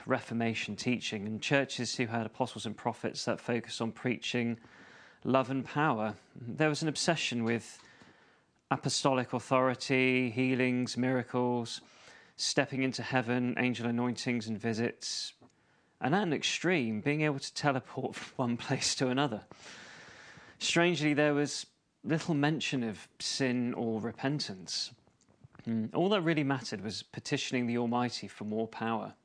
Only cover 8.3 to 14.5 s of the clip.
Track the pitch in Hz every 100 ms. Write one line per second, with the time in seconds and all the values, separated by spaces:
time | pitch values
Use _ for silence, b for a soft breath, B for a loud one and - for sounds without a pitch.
8.3 | B B B - 135 143 - 143 131 120
9.3 | 123 - 131 131 127 - 131 127 127 127
10.3 | 110 131 127 127 123 123 - 127 131 117
11.3 | 123 123 123 117 - - B B B B
12.3 | B - - 135 135 131 123 117 131 120
13.3 | 123 123 - 123 113 117 120 123 113 -
14.3 | 120 110